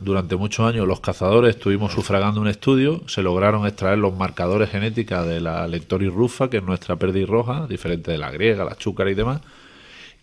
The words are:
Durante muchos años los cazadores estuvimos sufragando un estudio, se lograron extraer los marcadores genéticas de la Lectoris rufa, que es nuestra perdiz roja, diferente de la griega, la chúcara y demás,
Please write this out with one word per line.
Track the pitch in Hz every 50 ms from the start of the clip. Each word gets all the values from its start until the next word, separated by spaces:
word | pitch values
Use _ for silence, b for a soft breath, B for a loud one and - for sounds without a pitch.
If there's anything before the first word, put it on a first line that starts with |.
Durante | 95 98 98 95 90 82 95
muchos | 90 101 104 - - 113
años | 113 117 113 98 92
los | 92 -
cazadores | - - 90 - 92 92 104 117 120 117 104
estuvimos | - - 101 98 101 107 98 -
sufragando | - 98 - 101 95 98 104 104 107
un | 107 104
estudio, | 98 - - 135 135 131 135 143 160 170 -
se | - - - 95
lograron | 90 90 92 98 104 107 107 104
extraer | 104 104 - 98 95 101 104
los | 104 98 92
marcadores | 92 95 92 - - 87 90 95 107 107 98
genéticas | - 101 104 113 110 117 107 - 98 90 85
de | 82 82 82
la | 85 82 80 85 85 85
Lectoris | 85 85 82 - 95 95 98 95 87
rufa, | 95 120 120 - - 135 127
que | 117
es | 107 92
nuestra | 92 92 87 - - 90
perdiz | 82 - 92 92 98 95 92
roja, | 104 113 113 120 127 151 160 123
diferente | 92 85 - 82 87 85 78 87
de | 82 76
la | 76 67 67
griega, | 78 101 113 110 95 92
la | - 104
chúcara | - - 107 92 - 95 98
y | 98
demás, | 98 110 120 135 147 - B B B B B B B B B B B B B B B